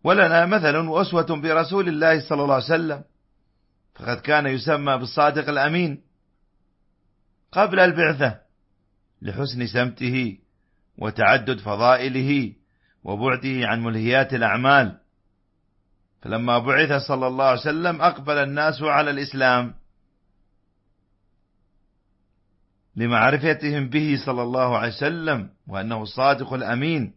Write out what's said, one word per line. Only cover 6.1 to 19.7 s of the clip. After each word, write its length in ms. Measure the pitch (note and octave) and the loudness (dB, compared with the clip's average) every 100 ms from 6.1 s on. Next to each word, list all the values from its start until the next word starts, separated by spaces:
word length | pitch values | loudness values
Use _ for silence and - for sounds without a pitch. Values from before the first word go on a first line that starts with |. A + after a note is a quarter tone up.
| _ _ _ _ _ _ _ _ _ _ _ _ _ _ | _ _ _ _ _ _ _ _ _ _ _ _ _ _
قبل 280 | F3 G#3 F#3+ | 0 2 6
البعثة 600 | F3+ D#3+ D#3+ C#3 C3 - _ _ _ _ _ _ _ _ | 4 4 0 2 -2 -2 _ _ _ _ _ _ _ _
لحسن 460 | G2+ G2 C#3 B2 A#2 | -10 -6 -8 -6 -4
سمته 720 | A#2+ B2 - B2+ C3 A#2+ F#2+ _ _ _ _ _ - | -2 -2 -4 -4 -4 -4 -8 _ _ _ _ _ -10
وتعدد 600 | A2 G#2+ G#2 C3 B2 A#2 | -8 2 4 4 0 -6
فضائله 960 | G2+ G2+ A#2+ B2+ C3 C3 C3+ C#3+ A2+ - _ _ _ _ | -4 2 4 4 2 -4 0 -2 -2 -10 _ _ _ _
وبعده 640 | - G#2 B2+ B2 C3 C3 A2+ | -10 -4 -2 -2 -4 -4 -2
عن 160 | A#2 | -2
ملهيات 500 | A#2 A2 A2+ C3 C3+ | -2 -2 0 2 0
الأعمال، 680 | C3 A2+ A2 C3 C#3 A2+ - _ _ _ _ _ _ _ _ _ _ _ _ | 0 0 2 4 4 4 -6 _ _ _ _ _ _ _ _ _ _ _ _
فلما 380 | - A2+ A#2+ A#2+ | -8 -4 0 0
بعث 420 | A#2+ C3+ D#3 C#3 | 2 0 2 -2
صلى 260 | C#3 C3 C3 | -2 -2 -2
الله 180 | C3 C3+ | 2 2
عليه 140 | B2 | 2
وسلم 420 | D3 D#3 F3 E3 | -2 -4 -4 0
أقبل 360 | F3 - C#3 D3 | 0 0 -4 -2
الناس 440 | C#3 C#3+ D#3 D3 | -2 0 -2 -2
على 300 | D3+ C#3+ D3+ | 0 2 0
الإسلام 640 | C#3 C#3 C3+ C3 B2 A#2+ | -4 -6 0 2 2 0